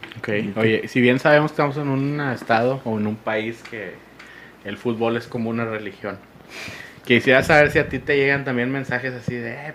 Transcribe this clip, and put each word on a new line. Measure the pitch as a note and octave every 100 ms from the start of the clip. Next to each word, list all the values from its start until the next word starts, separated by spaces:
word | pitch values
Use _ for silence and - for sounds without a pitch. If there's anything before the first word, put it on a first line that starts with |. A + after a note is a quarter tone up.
| - -
Ok, | - G#2 G#2 G#2+
oye, | A2+ A2 -
si | C3
bien | B2 C3
sabemos | D#3 D3 D3+
que | -
estamos | D3 C#3+
en | C#3+
un | C3+ C#3+ D3 C#3
estado | A2+ - A2+ B2 C3+
o | A#2 A2
en | G#2+
un |
país | A2 A2+ A2 A2+ A#2 -
que | A2+ F2+ E2+ - - - - - -
el | G2+ G2+
fútbol | B2 A2+ A#2 A#2
es | A#2
como | B2 A2+
una | A2+
religión, | A2+ A2 G2+ - G#2 G2 - - - - - - - -
quisiera | - A#2+ C#3 C3
saber | - D3+ D3
si | D#3
a | D3
ti | C3
te | - C#3+
llegan | C#3 C#3
también | C3+ B2 B2
mensajes | C3+ C3 B2 C3
así | B2 A#2+ B2
de, | A#2
"Eh, | C#3+ D3